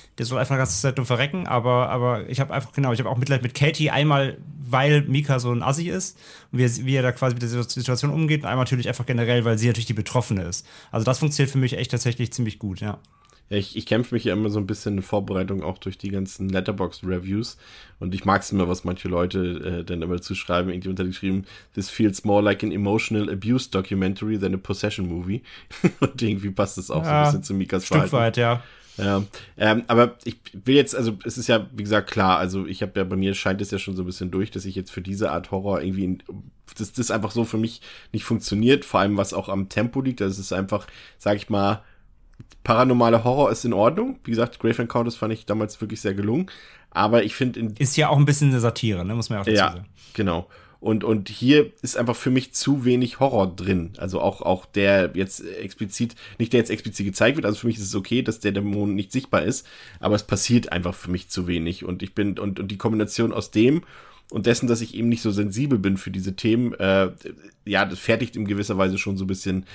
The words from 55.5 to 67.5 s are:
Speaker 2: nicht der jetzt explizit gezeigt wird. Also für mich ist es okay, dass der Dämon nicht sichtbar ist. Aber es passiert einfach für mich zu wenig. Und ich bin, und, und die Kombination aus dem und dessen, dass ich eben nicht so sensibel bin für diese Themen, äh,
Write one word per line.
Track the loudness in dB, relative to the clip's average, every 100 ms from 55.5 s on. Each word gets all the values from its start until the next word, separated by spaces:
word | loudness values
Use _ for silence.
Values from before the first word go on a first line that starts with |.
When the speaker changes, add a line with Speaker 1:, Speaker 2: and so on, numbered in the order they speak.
| -10 -10 -8 -8 -4 -4 -6 -12 -4
Speaker 2:
nicht | 2
der | 2
jetzt | 2
explizit | -2 -6 -6 -4
gezeigt | 2 2 2
wird. |
Also | -2 -2
für | -2
mich | -4
ist |
es | -4
okay, | -6 -2 -2
dass | -2 -2
der | -2
Dämon | -2 -2 -2 -2
nicht | -2 -2
sichtbar | -4 -2 0
ist. | 0 -2 -6 -20 -20 -6
Aber | 0
es | 0
passiert | 0 -2 4 2 2
einfach | -4 -4
für | -6 -6
mich | -6 -6
zu | -6 -2
wenig. | -2 -2 -6
Und | -8 -8
ich | -6
bin, | -2 -2 -2
und, | -4 -4
und | -6
die | -4
Kombination | -2 0 -2 0 0
aus | -2 -2
dem | 4 4 4 -2 -20 -20 -20 -10
und | -2 2
dessen, | 2 2
dass | 0
ich | -2
eben | -2 0
nicht | 2
so | 0
sensibel | 0 0 0 0 2
bin | 2 0
für | -2
diese | -6 -6 -2
Themen, | 2 2 2
äh, | 0 2 4 2 -2 -16 -18 -20